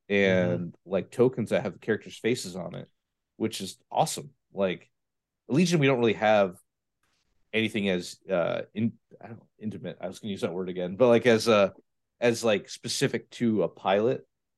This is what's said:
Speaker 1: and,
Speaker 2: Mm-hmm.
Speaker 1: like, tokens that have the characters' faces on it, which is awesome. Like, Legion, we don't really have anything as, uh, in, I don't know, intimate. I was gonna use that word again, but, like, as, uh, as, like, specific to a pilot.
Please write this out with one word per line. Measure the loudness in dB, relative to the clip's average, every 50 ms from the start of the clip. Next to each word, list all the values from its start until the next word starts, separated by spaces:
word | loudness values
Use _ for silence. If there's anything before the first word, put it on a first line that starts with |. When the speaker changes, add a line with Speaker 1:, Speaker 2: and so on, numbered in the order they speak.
| _ -2
Speaker 1:
and, | 0 2 4 4 4 2 2 0 0 -2 -4 -8
Speaker 2:
Mm-hmm. | -12 _ _ -4
Speaker 1:
like, | -4 -4 -4 -6
tokens | 0 2 2 2 2 -2 -4 -2
that | -2 -2
have | -2 -4
the | -8 -8
characters' | -4 -4 -4 -4 -4 -14 -16 -6
faces | -4 -4 -4 -4 -6 -12 -10
on | -10 -12 -10 -12
it, | -14 -16 _ _ _ _ _ _ _ _ _ _
which | -6 -4 -4 -4 -6
is | -10 -12 -12 _ _ _
awesome. | -2 -2 0 0 -2 -10 -12 -16 _ _ _ _
Like, | -6 -2 -2 -2 -2 -6 -12 _ _ _ _ _ _ _ _ _ _ _ _ -2
Legion, | 0 2 2 2 2 4
we | 4
don't | 4 4 4
really | 2 2 2
have | 2 2 4 6 4 4 2 0 -10 _ _ _ _ _ _ _ _ _ _ _ _ _ _ _ _ _ _
anything | -4 -2 -2 -2 -2 -2 -2 0
as, | -2 -2 -4 -8 -16 _ _ -4
uh, | -2 0 0 -2 -2 -6 -8 -8 -6
in, | -4 -4 -4 -4 _ _ _ -20 -20
I | -20 -20
don't | -20
know, | -20 _ _ _ -12
intimate. | -10 -10 -10 -8 -12 -12 -12 -10
I | -12 -12
was | -12 -10
gonna | -10 -10
use | -8 -6
that | -6 -6
word | -6 -6 -8 -6
again, | -6 -6 -6 -6 0
but, | 2 4
like, | 6 6 6 6
as, | 4 4 4 4
uh, | 4 4 4 4 2 0 -8 _ _ _ _ _ _ _ 0
as, | 0 0 0 2
like, | 0 0 0 0 -2 -10
specific | -18 -14 -10 -8 -4 -2 -2 -2 -2 -6 -10 _
to | -8 -2 0 0 2 2
a | 0 -2
pilot. | -4 -4 0 2 2 2 2 0 -2 -2 -8 _ _ _ _ _ _